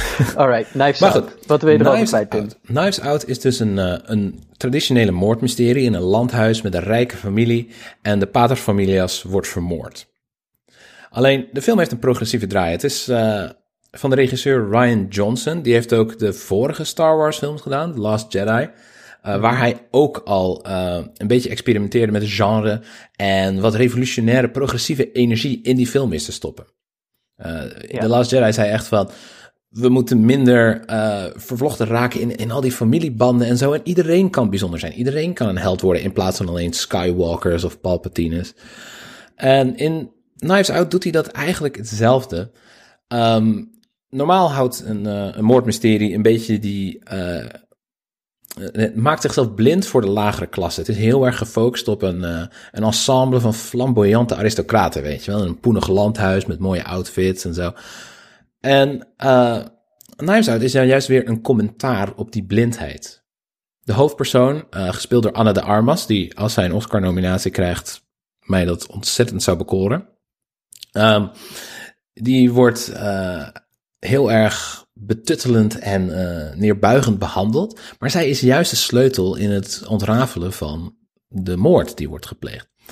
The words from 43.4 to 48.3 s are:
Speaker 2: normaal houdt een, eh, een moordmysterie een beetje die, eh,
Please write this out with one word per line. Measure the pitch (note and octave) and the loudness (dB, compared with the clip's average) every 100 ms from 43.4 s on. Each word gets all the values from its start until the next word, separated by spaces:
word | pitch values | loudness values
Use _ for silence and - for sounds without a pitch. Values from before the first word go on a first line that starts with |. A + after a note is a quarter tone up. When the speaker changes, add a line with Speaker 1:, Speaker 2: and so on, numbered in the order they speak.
| A2 G2+ - _ _ _ _ | 2 0 -6 _ _ _ _
Speaker 2:
normaal | C3 D3 F#3+ E3+ | -4 2 2 2
houdt | C3+ B2+ - G#2+ | 0 -2 -4 -8
een, | G#2+ G#2 | -6 -4
eh, | G2+ G2 | -4 -6
een | - G#2+ | 0 4
moordmysterie | B2+ A#2+ A2 A2+ G#2+ G#2+ | 4 4 0 2 2 2
een | F#2+ | 2
beetje | G#2+ A2+ A2+ G#2+ | 2 2 0 -2
die, | G#2 G2+ F#2+ - | -2 -4 -6 -8
eh, | - G2 F2+ E2+ A1+ - _ _ _ _ _ _ _ | -10 -6 -6 -6 -10 -18 _ _ _ _ _ _ _